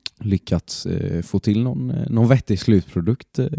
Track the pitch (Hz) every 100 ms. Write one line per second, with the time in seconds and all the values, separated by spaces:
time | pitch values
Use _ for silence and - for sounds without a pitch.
0 | - - 104 95 - 87 - - 90 90
1 | 95 85 - 98 107 104 127 139 127 147
2 | - 113 117 135 - 98 - 98 - 90
3 | 85 127 - - 127